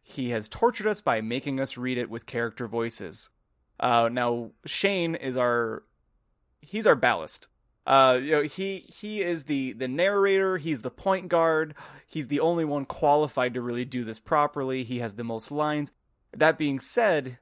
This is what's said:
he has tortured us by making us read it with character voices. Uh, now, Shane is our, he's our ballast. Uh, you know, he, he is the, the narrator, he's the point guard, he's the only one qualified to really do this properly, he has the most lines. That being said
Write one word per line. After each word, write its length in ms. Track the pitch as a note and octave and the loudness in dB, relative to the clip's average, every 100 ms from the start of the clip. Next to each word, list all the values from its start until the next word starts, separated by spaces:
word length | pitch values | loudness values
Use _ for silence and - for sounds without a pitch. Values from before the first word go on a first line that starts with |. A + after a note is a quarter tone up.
he 280 | _ - B2 | _ -6 -4
has 180 | A#2 G#2+ | -4 -6
tortured 400 | - A#3 A3+ G#3 | 0 0 2 -2
us 140 | G3+ | -2
by 200 | - A#2 | 0 0
making 380 | A2 B2 D3 C3+ | -2 -4 -4 -4
us 180 | C3+ - | -4 -4
read 200 | B2+ B2 | -4 -4
it 120 | A#2+ | -4
with 160 | A2+ - | -8 -6
character 420 | A#2+ A#2 - A#2 | -4 -4 -4 -6
voices. 640 | A#2 A#2 - F#2 - - _ _ _ _ - | -4 -4 -4 -8 -10 -12 _ _ _ _ -4
Uh, 300 | B2 A#2 A#2 | 2 4 2
now, 400 | B2 A#2+ A#2+ A#2 _ - | 0 -2 -2 -6 _ -10
Shane 500 | - F#3+ F#3+ E3+ E3 | -2 0 0 -2 -4
is 200 | C3+ B2+ | -4 0
our, 480 | B2 A#2+ A2+ A2 _ _ _ _ _ _ _ _ | 2 2 0 -6 _ _ _ _ _ _ _ _
he's 260 | - G#3 G#3 | -8 0 4
our 80 | C#3 | 4
ballast. 520 | B2 F#2+ D#2 - - _ _ _ - | 4 0 -4 -10 -12 _ _ _ 4
Uh, 340 | C3+ C3 B2+ | 6 8 4
you 100 | C#3 | 4
know, 100 | D3+ | 2
he, 360 | D3 - G3 G3 | 2 -4 -6 -6
he 420 | - - G#3 G#3+ | -12 -14 -8 -4
is 240 | F3 E3 C#3 | -2 -4 -2
the, 280 | C#3 C3 | -2 -2
the 140 | A2 B2+ | -6 -6
narrator, 680 | C#3 F#3+ G3+ G3 F#3+ F#3+ F#3 | 0 2 4 4 4 2 -2
he's 260 | D#3 C3+ | -2 -4
the 80 | A#2+ | -6
point 360 | - G3 F#3+ F3+ | -4 -2 0 2
guard, 460 | E3+ E3 D#3 D#3 D3+ - - _ | 2 4 2 0 -8 -18 -20 _
he's 200 | D#3+ B2+ | -8 -2
the 120 | C#3+ | 0
only 240 | E3 E3+ | 2 2
one 220 | D#3 C#3+ C3+ | 0 -2 -6
qualified 680 | - D3 D3 D3 - B2+ B2 | 0 4 4 4 0 -2 -2
to 60 | |
really 240 | A#2+ A#2+ B2 | -4 -4 -4
do 180 | B2 | -6
this 160 | A2+ A2 | -6 -10
properly, 640 | - D#3 D3 D3 C3 C3 | 0 2 2 -2 -4 -4
he 160 | A#2 B2 | -4 -4
has 160 | A#2 G#2 | -6 -6
the 80 | |
most 280 | A#2 A2+ - | -6 -6 -6
lines. 400 | D3 D3+ D3+ C#3+ _ _ _ _ | -2 0 -2 -6 _ _ _ _
That 280 | - D#3+ D#3 | 2 4 4
being 200 | D#3 C3+ | -2 -2
said 600 | - - A3 D#3 B2+ B2 | -2 2 4 2 -2 -14